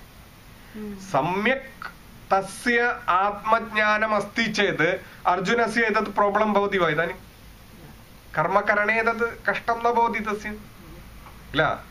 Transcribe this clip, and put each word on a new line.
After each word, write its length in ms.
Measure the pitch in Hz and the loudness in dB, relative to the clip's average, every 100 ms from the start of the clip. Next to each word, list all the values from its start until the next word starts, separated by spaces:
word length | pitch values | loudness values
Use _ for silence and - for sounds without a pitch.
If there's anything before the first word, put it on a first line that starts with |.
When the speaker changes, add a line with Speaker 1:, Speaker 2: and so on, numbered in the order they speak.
| - - - - - - - 214 | -16 -20 -20 -20 -20 -20 -18 -12
Speaker 1:
हम्म। 160 | 208 | -12
Speaker 2:
सम्यक् 920 | 196 190 - 165 190 220 269 - - - - - - - | -12 -2 0 0 0 0 0 -4 -14 -16 -16 -20 -20 0
तस्य 680 | 196 185 - 247 240 240 - - | 0 0 -4 0 2 2 -2 0
आत्मज्ञानमस्ति 1400 | 175 202 208 220 226 220 214 214 214 220 208 - - 226 | 2 2 -2 0 0 2 0 2 2 2 0 0 -2 0
चेत्, 560 | 214 196 156 160 185 - - - | 2 0 2 2 0 -6 -4 0
अर्जुनस्य 600 | 180 180 233 220 233 220 | 2 2 2 2 2 2
एतत् 280 | 214 208 | 2 0
प्राब्लं 380 | 208 208 202 214 | 0 0 2 2
भवति 260 | 202 202 196 | 2 2 2
वा 100 | 165 | 2
इदानीं? 260 | 151 170 - - - - - - - - - - - - | 2 -2 -4 -16 -20 -20 -20 -20 -20 -20 -20 -20 -20 -8
कर्मकरणे 680 | - 165 196 208 208 208 220 | -2 2 2 2 2 2 2
तत् 460 | 226 220 233 - - | 0 0 -2 -2 -2
कष्टं 300 | 196 - 233 | -2 -2 0
न 40 | |
भवति 380 | 233 233 233 214 | 2 2 2 0
तस्य 380 | 214 208 214 214 - - - - - - - - - | -4 -6 -8 -12 -16 -20 -20 -18 -18 -20 -20 -20 -6
किल। 240 | 147 151 - - | -2 0 -2 -8